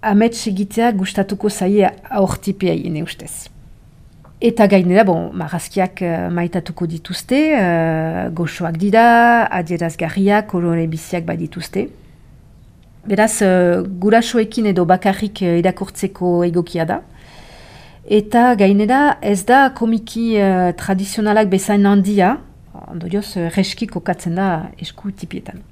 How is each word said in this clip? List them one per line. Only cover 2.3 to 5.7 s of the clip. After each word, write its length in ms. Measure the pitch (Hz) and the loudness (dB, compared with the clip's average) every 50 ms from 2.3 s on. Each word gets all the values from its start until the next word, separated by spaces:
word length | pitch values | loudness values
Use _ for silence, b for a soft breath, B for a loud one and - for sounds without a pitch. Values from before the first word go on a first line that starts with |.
| - - - - 196 196 - 180 165 165 - 175 170 | -2 -6 -6 -6 -6 -2 -2 -2 -2 -2 -4 -6 -6
ne 140 | 151 165 165 | -6 -8 -8
ustez. 400 | - - - 151 - - - - - - - - - - - - _ - - - _ - - - - - | -10 -14 -14 -16 -16 -16 -18 -20 -20 -20 -20 -20 -20 -20 -20 -20 _ -20 -20 -20 _ -20 -20 -20 -14 -2
Eta 240 | - 240 233 - 214 196 202 | 0 0 2 4 4 4 4
gainera, 300 | 190 185 175 180 202 226 | 4 4 4 4 4 4
bon, 220 | 190 180 - 170 - - | 4 2 0 -2 -6 -8
marrazkiak, 640 | 180 170 151 180 170 - - | -8 -8 -6 -8 -8 -10 -6